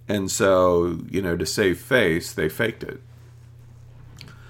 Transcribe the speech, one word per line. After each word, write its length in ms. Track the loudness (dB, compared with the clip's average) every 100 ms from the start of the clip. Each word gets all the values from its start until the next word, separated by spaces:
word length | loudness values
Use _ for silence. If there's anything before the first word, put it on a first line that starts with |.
| -4
and 220 | -4 -2
so, 720 | 0 4 4 4 4 0 -4 -6
you 120 | -4
know, 160 | -2 -2
to 80 | -2
save 340 | 0 0 0
face, 540 | 0 2 2 0 -4
they 160 | -4 -4
faked 340 | -2 -4 -6
it. 180 | -12 -14 -18 -20 -20 -20 -20 -20 -20 -20 -20 -20 -20 -20 -20 -20 -20